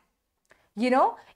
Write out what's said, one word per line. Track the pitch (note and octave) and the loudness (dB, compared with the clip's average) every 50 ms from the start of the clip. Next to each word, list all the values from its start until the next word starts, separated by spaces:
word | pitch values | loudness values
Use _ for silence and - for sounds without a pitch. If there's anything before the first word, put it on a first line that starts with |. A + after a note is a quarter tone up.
| _ _ _ _ _ _ _ _ _ _ _ _ _ _ - G3+ | _ _ _ _ _ _ _ _ _ _ _ _ _ _ -10 -6
you | A#3+ B3+ B3+ | -2 0 2
know, | C4+ F4 A#4 - - - - - | 2 2 0 -2 -6 -20 -18 -6